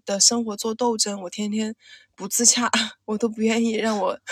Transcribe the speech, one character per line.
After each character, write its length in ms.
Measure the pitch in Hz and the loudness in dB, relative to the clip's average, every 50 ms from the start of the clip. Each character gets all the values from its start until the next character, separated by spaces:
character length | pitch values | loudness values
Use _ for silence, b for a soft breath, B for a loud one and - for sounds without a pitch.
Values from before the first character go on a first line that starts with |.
| - | -6
的 140 | - 202 196 | -4 0 4
生 240 | - - 233 240 233 | 4 4 4 2 -2
活 120 | 220 202 | -4 -6
做 200 | 208 - 226 220 | -4 -4 -4 -2
斗 220 | - 247 240 226 | 0 0 0 2
争， 240 | 214 - 208 202 196 | 0 -2 -2 -4 -6
我 80 | 185 170 | -8 -10
天 220 | - - 214 208 | -6 -4 -4 -2
天 240 | 208 220 214 214 220 B B B B B B B _ | -2 -2 -2 -4 -6 B B B B B B B _
不 120 | - 185 | -10 -8
自 180 | 208 - - 240 | -4 0 4 4
洽， 240 | - - 240 240 208 - 226 226 | 4 4 4 2 2 0 0 -2
<laughs> 200 | 220 - _ - | -2 -8 _ -8
我 120 | - 214 | -6 -4
都 100 | 208 240 | 0 0
不 140 | 220 226 220 | -2 0 2
愿 220 | 220 220 226 233 226 | 2 2 2 2 2
意 80 | 226 | 2
让 260 | 220 214 208 226 220 | 0 0 0 0 0
我 220 | 202 185 185 - - - - | 0 0 -2 -2 -4 -8 -10